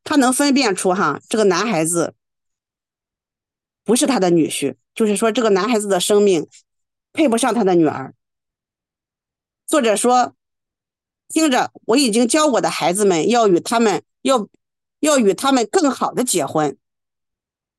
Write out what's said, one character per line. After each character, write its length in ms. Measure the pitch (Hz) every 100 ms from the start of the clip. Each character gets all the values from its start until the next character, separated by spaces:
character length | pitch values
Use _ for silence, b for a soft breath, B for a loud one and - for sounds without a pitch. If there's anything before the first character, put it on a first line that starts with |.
他 140 | - 302
能 160 | 247
分 220 | 254 285
辨 200 | 269 226
出 200 | 190 190
哈， 260 | 185 160 - -
这 80 | 220
个 80 |
男 220 | 202 165 226
孩 180 | 165
子 300 | 160 170 - - _ _ _ _ _ _ _ _ _ _ _ _ _ _ _ _
不 140 | - 247
是 100 | 269
他 140 | 233
的 100 | 180
女 180 | 170 -
婿， 280 | - - - _
就 100 | -
是 120 | 214 196
说 160 | 226
这 100 | 220
个 80 | 226
男 180 | 190 214
孩 120 | 214
子 80 | 208
的 100 | 185
生 240 | - 208
命 260 | 202 165 - B _ _ _ _ _
配 160 | - 294
不 80 | 226
上 160 | 247
他 120 | 220
的 100 | 190
女 120 | 175 151
儿。 280 | 131 139 - _ _ _ _ _ _ _ _ _ _ _ _ _ _ -
作 160 | 311
者 140 | 226 196
说， 400 | 240 247 - - _ _ _ _ _ _ _ _ -
听 220 | 320 311
着， 220 | 240 143 - -
我 100 | 254
已 140 | 247
经 180 | 226 233
教 180 | 311 302
我 140 | 208
的 100 | 160
孩 220 | - 156
子 120 | 190
们 240 | 196 170 170
要 200 | 240 214
与 100 | 170
他 220 | - 233
们， 240 | 220 160 - _
要， 260 | 262 254 190 _ _ _ _ _
要 180 | 302 277
与 140 | 202
他 180 | 180 269
们 160 | 262 214
更 240 | 381 285
好 220 | - 196
的 100 | 175
结 220 | 247 175
婚。 320 | 135 160 143 - _ _ _ _ _ _ _ _ _